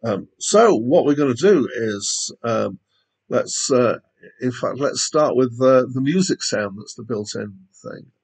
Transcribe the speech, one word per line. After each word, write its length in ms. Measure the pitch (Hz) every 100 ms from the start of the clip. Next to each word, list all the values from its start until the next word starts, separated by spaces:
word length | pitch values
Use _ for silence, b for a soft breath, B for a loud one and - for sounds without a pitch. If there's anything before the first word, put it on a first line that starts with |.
Um, 240 | 117 101 - _
so 380 | - 202 233 147
what 300 | 120 165 131
we're 100 | 143
gonna 180 | 143
do 360 | 123 175 185 110
is, 600 | 117 113 101 101 - - -
um, 360 | 117 110 104 95 _ _ _ _ _
let's, 420 | 120 - - -
uh, 280 | 127 123 82 _ _ - _
in 100 | 127
fact, 280 | 120 113 107
let's 220 | 139 -
start 360 | - 156 151 120
with 200 | 131 117
the, 300 | 131 131 127
the 120 | 127
music 420 | 135 175 190 -
sound 340 | - 107 101 98
that's 180 | - -
the 100 | 110
built-in 640 | 113 104 113 107 95 95 _
thing. 300 | 117 - - _